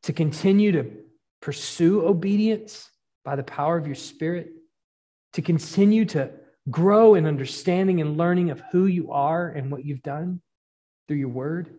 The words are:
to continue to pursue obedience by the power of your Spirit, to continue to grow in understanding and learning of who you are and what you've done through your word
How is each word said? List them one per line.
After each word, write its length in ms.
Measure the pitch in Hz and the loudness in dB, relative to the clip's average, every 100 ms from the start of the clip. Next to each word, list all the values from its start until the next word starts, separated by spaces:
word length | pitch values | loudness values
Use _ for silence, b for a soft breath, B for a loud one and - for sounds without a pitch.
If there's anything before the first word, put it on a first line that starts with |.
to 100 | - | -8
continue 600 | 143 156 - 190 196 208 | -2 -2 0 2 4 4
to 180 | 165 117 - - _ _ _ | 2 -2 -10 -20 _ _ _
pursue 640 | - 143 - - 170 202 | -12 -10 -10 0 2 4
obedience 840 | - 185 196 208 214 214 - - - _ _ _ | 2 0 2 2 2 0 -6 -20 -20 _ _ _
by 120 | - 139 | -8 -8
the 60 | |
power 340 | 127 - 147 170 | -8 -4 -2 -2
of 100 | 147 | -4
your 80 | |
Spirit, 560 | 135 - - 160 175 160 - _ _ _ _ _ _ _ | -10 -14 -8 -6 -6 -10 -20 _ _ _ _ _ _ _
to 80 | - | -8
continue 640 | - 165 - - 202 220 | -2 -2 -2 2 4 4
to 260 | 220 156 135 - B B - | 2 -2 -6 -10 B B -8
grow 460 | 131 180 208 226 | 0 4 6 8
in 120 | 202 156 | 8 4
understanding 720 | 143 131 - - 180 190 180 | -2 -6 -6 -2 0 2 0
and 180 | 151 151 | 0 0
learning 320 | 175 180 175 | 0 2 0
of 100 | 139 - | -4 -2
who 140 | 180 190 | 0 2
you 260 | 175 156 | 0 -2
are 360 | 143 143 165 175 | -2 0 -2 -4
and 220 | 151 135 | -6 -8
what 140 | 143 | -8
you've 180 | 147 135 | -8 -10
done 400 | 143 147 175 180 _ _ _ _ _ _ _ | -8 -8 -6 -8 _ _ _ _ _ _ _
through 100 | 147 | -4
your 120 | 135 | -4
word 420 | 123 139 165 165 | -6 -6 -6 -8